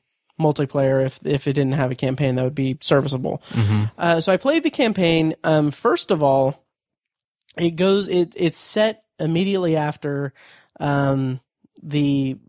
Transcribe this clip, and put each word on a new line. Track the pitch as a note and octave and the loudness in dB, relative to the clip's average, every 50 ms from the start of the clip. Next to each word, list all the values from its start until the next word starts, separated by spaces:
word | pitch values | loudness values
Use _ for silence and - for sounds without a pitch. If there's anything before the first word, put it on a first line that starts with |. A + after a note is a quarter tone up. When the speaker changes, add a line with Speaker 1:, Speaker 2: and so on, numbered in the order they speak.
| _ _ _ _ _ _ _ - | _ _ _ _ _ _ _ 0
Speaker 1:
multiplayer. | D#3+ D3+ D3 - D3 C3 - C#3+ C3+ C3+ C3+ C3+ C3+ | 0 2 2 0 -2 -2 0 0 0 2 2 2 0
If, | C3+ - - - | -2 -4 -6 -4
if | - D3 C3+ - D3 | -2 -2 -2 -2 -2
it | C3+ | 0
didn't | D3 C#3 C3 C3+ | 0 0 0 0
have | D3+ C3+ B2+ | 0 0 -2
a | C3 | -2
campaign | - - C3 C3+ C3+ D3+ C3+ B2+ | -2 -4 -4 -2 0 0 0 0
that | B2+ B2+ | 0 -2
would | B2+ D3 | -2 -2
be | C#3 C3+ C3 C3 - | -2 -4 -4 -4 -4
serviceable. | - - D#3 C#3 C3 C#3 C3 B2+ C3 - - D3 - - | -2 2 2 2 2 2 -2 -4 -4 -4 -6 -8 -10 -6
Speaker 2:
Mm-hmm. | - A#2 A2+ G2+ G#2+ G#2+ G#2+ A2 - - | -2 0 0 2 2 2 0 -2 -4 -2
Speaker 1:
Uh, | F3 E3+ E3+ E3 | 0 0 2 2
so | D#3 - F#3+ | 2 0 0
I | F3+ | 0
played | - C4+ D4+ E4 D#4+ | 2 0 0 0 0
the | D#4+ | -2
campaign. | - - C#4 A3 G#3 - F#3 E3 E3 E3 D#3+ D#3+ D#3 - - | -2 0 0 0 0 2 2 2 4 2 2 0 -2 -2 0
Um, | D#3+ D#3 D3+ D3+ D3 | 2 2 2 2 0
first | D3 - - A#3 F4 F4 - - | -2 -2 -2 0 0 0 0 -2
of | G#3 D#3+ | -2 0
all, | D3 C#3 C3+ C3+ C3+ C3+ D3 - _ _ _ _ _ _ _ _ _ _ _ _ _ _ _ _ _ - - - | 2 2 2 2 2 0 -2 -6 _ _ _ _ _ _ _ _ _ _ _ _ _ _ _ _ _ -16 -8 -2
it | F3 E3+ E3 D#3 | -2 -2 0 2
goes, | F3+ G3 G3 G3+ G3+ F3 | 2 2 2 2 0 0
it, | F#3 F3+ F3 E3 - - | 0 0 0 -2 -2 -2
it's | F3+ E3 - - | -2 -2 0 -2
set | - - - G#3+ G#3+ A3 G#3+ - _ _ _ - | -6 -4 0 0 0 0 0 -4 _ _ _ -6
immediately | D3 D#3+ E3 E3+ G3 G3 G3 F#3+ F3+ E3+ D#3+ D#3 | -2 -2 0 0 0 0 0 0 0 0 0 0
after, | D3+ D3+ D3+ - - D3 C#3+ C#3 C#3+ C#3 - _ - - - - _ _ _ - | 0 -2 -4 -6 -6 -6 -4 -4 -4 -6 -8 _ -20 -20 -20 -20 _ _ _ -6
um, | D#3+ C#3+ C#3+ C#3 C#3+ C#3 C3+ C3+ C3+ C3 B2+ C3 _ _ _ _ _ _ _ - | -2 0 0 2 2 2 0 0 0 -2 -4 -6 _ _ _ _ _ _ _ -18
the, | - D#3 D3 D3 D3 C#3+ C#3+ C#3 C3+ C3 C3 - _ | -12 -6 -2 0 0 0 0 0 -2 -2 -6 -8 _